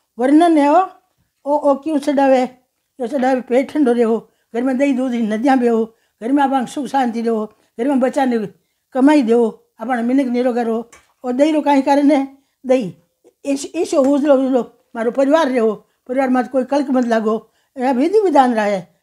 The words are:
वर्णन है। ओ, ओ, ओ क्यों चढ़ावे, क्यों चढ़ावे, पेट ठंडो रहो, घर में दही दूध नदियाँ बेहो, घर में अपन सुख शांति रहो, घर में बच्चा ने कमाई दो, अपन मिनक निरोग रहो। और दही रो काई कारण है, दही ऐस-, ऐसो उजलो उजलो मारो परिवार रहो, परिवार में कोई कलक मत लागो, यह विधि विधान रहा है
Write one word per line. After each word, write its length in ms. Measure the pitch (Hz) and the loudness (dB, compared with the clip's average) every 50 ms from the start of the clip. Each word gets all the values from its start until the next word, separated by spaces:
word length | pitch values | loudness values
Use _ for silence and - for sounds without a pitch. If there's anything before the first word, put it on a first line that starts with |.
| _ _ _ 214 | _ _ _ -4
वर्णन 400 | 247 277 294 302 349 339 330 294 | 0 2 4 4 4 4 4 4
है। 120 | 285 285 | 4 4
ओ, 100 | 302 359 381 359 - _ _ _ _ _ _ _ _ _ - | 4 2 2 0 -4 _ _ _ _ _ _ _ _ _ -6
ओ, 100 | 277 294 | -2 -2
ओ 180 | 294 302 285 277 | 0 2 0 0
क्यों 220 | 277 - 320 320 277 | 0 -2 -4 -4 -2
चढ़ावे, 480 | 285 302 285 262 277 269 269 254 254 | -2 -2 0 2 2 4 4 2 2
क्यों 600 | 247 - _ _ _ _ _ _ _ _ - - 226 | -2 -6 _ _ _ _ _ _ _ _ -10 -8 -6
चढ़ावे, 320 | 285 262 247 262 269 254 - | -4 -2 0 0 0 -2 -2
पेट 280 | - 233 262 277 269 - | -2 -2 -2 -2 -2 -2
ठंडो 200 | 311 294 240 240 | 0 0 2 2
रहो, 260 | 240 233 220 233 214 - _ _ _ _ _ - | 2 2 0 0 -2 -4 _ _ _ _ _ -8
घर 80 | 233 247 | -4 -4
में 140 | 269 262 240 | -2 -2 0
दही 140 | 285 285 269 | 0 0 0
दूध 180 | 240 262 262 240 233 233 | 0 -2 -4 -4 -4 -2
नदियाँ 320 | 202 220 214 240 285 262 254 | -2 -2 -2 0 2 2 2
बेहो, 260 | 247 233 233 220 226 220 _ _ _ _ _ - | 2 0 0 0 -2 -4 _ _ _ _ _ -12
घर 120 | 208 240 269 | -6 -2 0
में 100 | 294 277 | 0 0
अपन 240 | 254 269 269 233 | 0 0 -2 -4
सुख 200 | - - 302 269 | -6 -8 -8 -8
शांति 360 | 214 - 277 254 240 214 233 226 | -4 -2 -2 -2 -2 -4 -4 -4
रहो, 220 | 233 226 214 214 - _ _ _ _ _ - | -4 -4 -4 -4 -8 _ _ _ _ _ -6
घर 100 | 240 285 | -2 -2
में 120 | 285 247 | 0 0
बच्चा 240 | 247 247 - 294 269 | 0 0 0 0 0
ने 140 | 262 240 226 208 180 - _ _ _ _ _ _ _ - | 0 0 -2 -4 -6 -10 _ _ _ _ _ _ _ -2
कमाई 280 | 262 262 285 302 302 247 | 2 4 4 4 4 4
दो, 260 | 214 233 240 233 214 - - _ _ _ - | 2 2 2 2 0 -2 -8 _ _ _ -12
अपन 260 | 220 240 254 233 233 | -8 -6 -4 -4 -2
मिनक 220 | 240 262 277 277 240 | 0 0 0 0 0
निरोग 300 | 240 240 254 262 233 240 | -2 -2 -2 -2 -2 -2
रहो। 320 | 233 226 226 233 226 - - - _ _ _ _ - | -2 -4 -4 -6 -6 -10 -16 -20 _ _ _ _ -8
और 80 | 247 247 | -6 -2
दही 200 | 254 285 320 311 | 0 2 2 2
रो 80 | 302 277 | 0 0
काई 200 | 285 285 269 262 | 0 0 2 2
कारण 280 | 294 277 294 294 277 | 2 2 2 4 2
है, 160 | 311 269 269 269 - _ _ _ _ _ - | 2 2 0 -4 -8 _ _ _ _ _ -2
दही 300 | 254 254 269 220 175 - _ _ _ _ _ _ - _ _ - | 0 0 0 0 -4 -8 _ _ _ _ _ _ -20 _ _ -6
ऐस-, 300 | 285 277 277 - 392 - | -4 -4 -4 -6 -6 -6
ऐसो 260 | 320 359 - 349 302 262 | -6 -4 -2 0 0 2
उजलो 300 | 269 285 285 269 311 277 | 2 2 2 2 2 2
उजलो 260 | 262 269 254 269 240 226 - - _ _ _ - | 2 2 0 0 -2 -2 -4 -10 _ _ _ -10
मारो 160 | 233 226 240 - | -6 -6 -4 -2
परिवार 380 | 262 277 269 294 320 320 262 | 0 0 2 2 2 2 0
रहो, 220 | 254 247 220 220 202 - - _ _ _ _ - | 0 0 0 -2 -2 -4 -10 _ _ _ _ -6
परिवार 200 | 254 269 269 262 | -4 -2 -2 0
में 180 | 254 254 233 - | 0 0 -2 -2
कोई 160 | - 262 247 | -2 -4 -4
कलक 260 | 262 277 294 277 285 | -2 -2 -2 -2 0
मत 160 | 254 262 247 | 0 -2 0
लागो, 280 | 233 220 226 208 214 220 214 - _ _ _ _ _ _ | 0 -2 -2 0 -2 -2 -4 -6 _ _ _ _ _ _
यह 160 | 277 247 269 269 | -6 -4 -2 0
विधि 280 | 240 277 359 392 440 | 0 0 0 2 2
विधान 340 | 403 359 285 285 262 247 240 | 2 2 4 4 4 4 2
रहा 100 | 214 208 | 0 0
है 380 | 208 202 185 170 - _ _ | -2 -2 -4 -6 -10 _ _